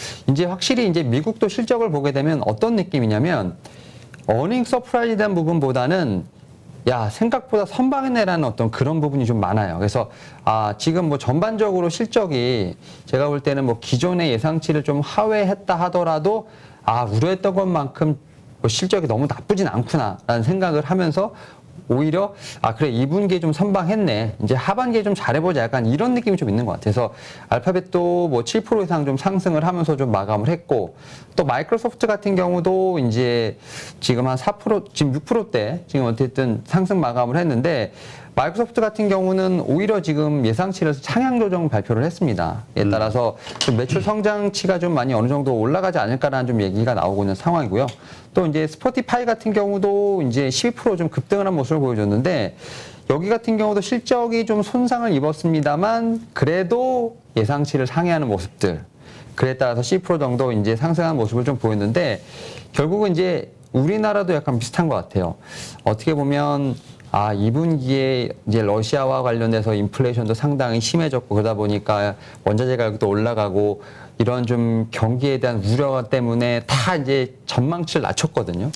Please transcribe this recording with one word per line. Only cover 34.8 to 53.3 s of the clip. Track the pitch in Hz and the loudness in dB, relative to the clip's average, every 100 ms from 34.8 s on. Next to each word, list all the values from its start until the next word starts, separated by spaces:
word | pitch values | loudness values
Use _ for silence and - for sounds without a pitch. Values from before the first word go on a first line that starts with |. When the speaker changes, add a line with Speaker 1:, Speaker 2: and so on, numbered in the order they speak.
| - | -2
Speaker 1:
지금 | - 147 | 0 0
육 | 139 | 0
프로대 | - 233 202 117 104 170 - | 0 -2 0 -2 -2 -4 -4
지금 | 139 120 | 0 0
어쨌든 | 113 131 - 127 110 | 0 0 0 0 -2
상승 | - 180 185 196 | 0 0 2 2
마감을 | 131 120 120 151 | 0 0 0 0
했는데, | 170 120 156 143 98 - - - - - | 2 2 0 0 -2 -8 -20 -20 -8 -2
마이크로소프트 | 151 196 233 - | -2 -2 -2 0
같은 | 214 214 208 | 0 0 0
경우는 | 190 185 190 185 180 - | 2 2 2 2 0 2
오히려 | 151 208 208 | 0 2 0
지금 | 160 151 151 147 113 | 0 0 2 2 2
예상치를 | 113 190 185 156 | 2 -2 0 -2
상향 | 139 - 226 262 240 | -2 -2 0 2 2
조정 | 208 180 160 | 2 0 0
발표를 | 107 - 113 | 0 0 0
했습니다. | 156 170 156 90 82 95 - - | 0 0 0 0 -2 -4 -6 -2
에 | |
Speaker 2:
음. | 101 | 0
Speaker 1:
따라서 | 107 110 120 113 - - - | 2 0 0 0 -2 -8 -4
좀 | - 117 | 0 0
매출 | 123 180 | 0 0
성장치가 | 202 214 208 208 202 196 175 180 | 0 0 0 0 -2 -2 0 0
좀 | 175 | 2
많이 | 147 127 | 0 2
어느 | 117 120 | 2 2
정도 | 143 135 117 | 2 0 2
올라가지 | 110 185 185 165 | 2 2 0 0
않을까라는 | 107 127 143 131 127 | 0 0 0 0 0
좀 | 117 | 0
얘기가 | 95 101 113 | 0 0 0
나오고 | 107 90 98 | 2 0 0
있는 | 101 | 0
상황이고요. | 95 170 170 117 104 131 - - - - | 0 0 0 0 0 -2 -4 -16 -20 -6
또 | 190 170 | -2 0
이제 | 151 156 | 0 -2
스포티파이 | - 254 254 - 247 240 | -2 -2 -2 -2 0 0
같은 | 226 220 | -2 0
경우도 | 208 202 202 202 202 202 190 | 0 0 0 0 2 2 0
이제 | 131 120 135 | 0 0 0
십이 | 127 240 233 | 0 -2 0
프로 | 233 180 | -2 0
좀 | 165 | -2
급등을 | - - 202 196 | -4 -2 0 0
한 | |
모습을 | 165 120 160 | 0 0 0
보여줬는데, | 131 110 104 104 175 156 95 - - - - - - | 0 0 2 2 2 0 -2 -8 -16 -16 -18 -6 0
여기 | 143 | 0
같은 | 190 | 2